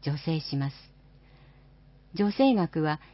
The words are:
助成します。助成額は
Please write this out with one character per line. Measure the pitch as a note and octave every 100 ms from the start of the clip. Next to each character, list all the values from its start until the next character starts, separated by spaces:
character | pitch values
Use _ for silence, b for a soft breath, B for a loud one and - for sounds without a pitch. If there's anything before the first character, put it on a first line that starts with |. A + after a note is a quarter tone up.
助 | C#3+ D3
成 | - D#3+
し | - C#3
ま | C#3
す。 | - - - - - b b b b b - - - - E3+
助 | G#3
成 | G3+ C4+
額 | A3+ E3 D#3+
は | D#3 D#3 b